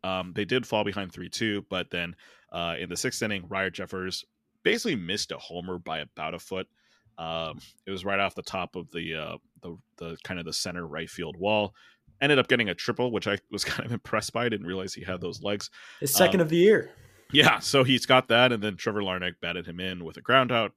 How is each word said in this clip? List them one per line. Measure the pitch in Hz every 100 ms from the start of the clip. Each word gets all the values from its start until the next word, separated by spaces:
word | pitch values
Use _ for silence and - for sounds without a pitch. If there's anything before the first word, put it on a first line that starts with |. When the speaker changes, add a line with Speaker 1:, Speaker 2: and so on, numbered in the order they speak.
Speaker 1:
Um, | 92 92 90
they | 87
did | 98 127 120
fall | 110
behind | 104 98 92
three | 90 90
two, | - 113 101 -
but | 92 87
then, | 90 87 85 - _ _
uh, | 87 85 78
in | 87
the | 87
sixth | 131 -
inning, | 110 101 90
Ryer | 98 95
Jeffers | 90 92 95 92 - - _ _ _
basically | - 226 233 131
missed | 85 104 -
a | 73
homer | - 85 90 90
by | 87 78
about | 73 - 78
a | 82
foot. | - 92 - _ _ _ _ -
Um, | 82 82 80 73 - _ -
it |
was | 95
right | 95 98
off | 98
the | -
top | - 95 87 90
of | 78
the, | 85 85
uh, | 80 76 - _ _
the, | 90 85 _ _
the | 82 82
kind | - 90
of | 82
the |
center | 78 95 87 82
right | 78 82
field | - 80 78
wall. | 98 107 101 _ - _ _ _
Ended | 143 143
up | 120
getting | 123 107
a |
triple, | 87 - 117 123
which | 107 101
I | 101 _
was | 101
<laughs> |
kind | - -
of | 110
impressed | 120 - 110 -
by. | 117
I | 120
didn't | 107 87
realize | 92 95
he | -
had | 95 92
those | 90 -
legs. | 101 104 - - - -
Speaker 2:
His | 139
second | - 185 190
Speaker 1:
Um, | 160
Speaker 2:
of |
the | 170
year. | 190 196 - - - _ _
Speaker 1:
Yeah, | 139 156 120
so | - 139
he's | 127 127 -
got | 127 -
that, | 117 127
and | 117
then | 104 92
Trevor | - 104
Larnach | 98 92 90 87
batted | 85 87 85
him | 87
in | 92 90
with | 82 -
a |
ground | - 131 127
out | 120 104